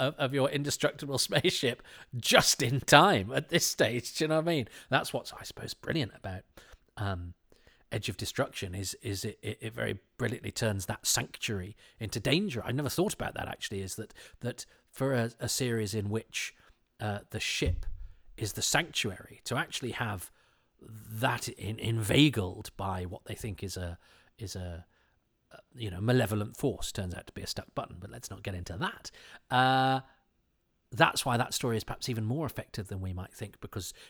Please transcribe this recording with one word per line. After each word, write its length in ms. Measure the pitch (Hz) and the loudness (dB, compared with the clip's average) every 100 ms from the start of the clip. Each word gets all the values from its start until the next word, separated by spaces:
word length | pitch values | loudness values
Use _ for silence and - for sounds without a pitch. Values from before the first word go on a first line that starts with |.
of, 140 | 131 151 | -2 0
of 180 | 135 | 0
your 160 | 139 139 | 4 2
indestructible 680 | 147 143 - - 139 143 131 | 2 -2 0 0 0 -4 0
<laughs> 0 | |
spaceship 600 | - 160 180 - 123 - - - - 123 | 2 4 2 2 0 -2 -8 -20 -10 -4
just 440 | - - - - | 6 8 8 4
in 200 | 120 135 | 2 0
time 500 | - 147 190 131 98 | 10 10 10 6 2
at 160 | 135 - | -2 0
this 160 | 170 | 2
stage. 520 | - - 110 120 - - | 2 2 2 2 -4 -2
Do 80 | |
you 40 | 156 | 2
know 60 | |
what 140 | 156 165 | 4 4
I 40 | |
mean? 160 | 156 110 - - | 0 0 -8 0
That's 220 | 139 156 | 0 2
what's, 200 | 160 - | -4 -6
I 120 | - | -12
suppose, 280 | - - 113 | -14 -10 -10
brilliant 400 | - - 156 127 - | -6 -2 -2 -2 -6
about, 260 | 101 92 - - - - _ - | -8 -10 -12 -20 -20 -20 _ -4
um, 380 | 101 90 87 - _ - - _ _ | -4 -2 -8 -14 _ -20 -20 _ _
Edge 160 | 117 - | -4 -4
of 80 | - | -4
Destruction 580 | 110 - 135 - 98 | -4 -2 -2 -2 -6
is, 220 | 92 95 - | -4 -6 -6
is 240 | 107 95 | -6 -4
it, 140 | 107 - | -6 -6
it, 160 | 107 - | -8 -6
it 140 | 113 | -8
very 240 | 120 110 101 - - | -4 -2 -4 -8 -4
brilliantly 320 | 113 117 104 | -4 -2 -6
turns 360 | - 113 98 95 | 0 0 0 -2
that 200 | 107 - | -4 0
sanctuary 680 | - - - - 101 95 - - _ | 0 -2 -6 -4 -4 -6 -12 -20 _
into 180 | 110 - | -6 -2
danger. 440 | - 165 208 120 | 2 2 2 -4
I 80 | - | -2
never 160 | 127 139 | -2 0
thought 260 | - 208 | 2 0
about 200 | - 98 | 0 -4
that, 140 | - - | -4 -6
actually, 320 | - - 98 | -6 -6 -6
is 140 | 95 | -6
that, 180 | - 104 - - - | -8 -10 -14 -20 -8
that 260 | 120 - - _ _ | -8 -8 -12 _ _
for 240 | - 135 | -2 0
a, 160 | 127 113 - | 2 0 -2
a 100 | 117 | -4
series 460 | - 127 113 104 | 0 2 2 0
in 160 | 107 101 | 0 0
which, 420 | 110 - - - - - _ _ - | -2 -2 -6 -6 -8 -20 _ _ -8
uh, 200 | 107 101 - | -6 -6 -6
the 100 | 107 | -4
ship 460 | - - 147 - - - - - - - | -2 0 0 0 -2 -6 -10 -16 -20 -6
is 180 | 110 | -6
the 80 | - | -2
sanctuary, 800 | - - 160 - 107 92 - - | 2 2 0 -2 -4 -6 -14 -14
to 120 | - 127 | -4 -2
actually 360 | 165 - 120 | -2 -4 -6
have 400 | - 113 95 - - _ _ _ _ | -4 -4 -4 -8 -16 _ _ _ _
that 640 | - 110 101 110 123 120 - | -18 -16 -10 -2 0 0 -4
in-, 300 | - 101 110 | -6 -6 -4
inveigled 920 | 117 113 107 131 151 113 90 - - - | 0 0 4 8 8 6 -2 -4 -12 -6
by 280 | 95 92 | -4 -4
what 220 | 90 98 - | -4 -8 -10
they 80 | |
think 280 | 98 113 92 | -8 -8 -6
is 140 | 98 92 | -8 -6
a, 220 | 87 85 - - _ - | -6 -8 -16 -20 _ -12
is 200 | 98 95 | -10 -8
a, 280 | 90 85 - _ _ _ _ _ _ | -8 -8 -14 _ _ _ _ _ _
uh, 40 | - _ | -20 _
you 160 | 123 107 | -8 -6
know, 100 | 87 | -2
malevolent 560 | 110 127 110 107 104 - | 4 4 4 0 -2 0
force, 360 | 139 - - | 0 0 -4
turns 200 | - 92 | -4 -4
out 140 | 85 - | -6 -10
to 60 | |
be 100 | - | -10
a 40 | 85 | -8
stuck 280 | - - | -8 -8
button, 220 | - - 85 | -8 -10 -12
but 100 | - | -14
let's 220 | 117 - | -12 -12
not 140 | - | -10
get 100 | - | -6
into 220 | 92 87 98 | -6 -8 -6
that. 340 | 190 - - - - - _ | -6 -6 -14 -18 -20 -20 _
Uh, 500 | 127 131 131 131 131 - _ _ _ _ _ _ _ _ | 4 6 6 4 2 -2 _ _ _ _ _ _ _ _
that's 340 | 113 135 - 131 | 4 4 4 2
why 100 | 120 | 2
that 160 | 123 | 2
story 240 | - 127 110 | 0 2 0
is 60 | |
perhaps 260 | - - - | -2 -4 -2
even 160 | 113 | -2
more 220 | 107 147 143 | 0 -2 -2
effective 400 | - - - 95 | -6 -8 -10 -6
than 140 | 95 | -6
we 120 | 95 | -4
might 220 | 90 92 | -6 -8
think, 260 | - 101 - | -10 -12 -12
because 320 | - 107 - - | -10 -8 -8 -12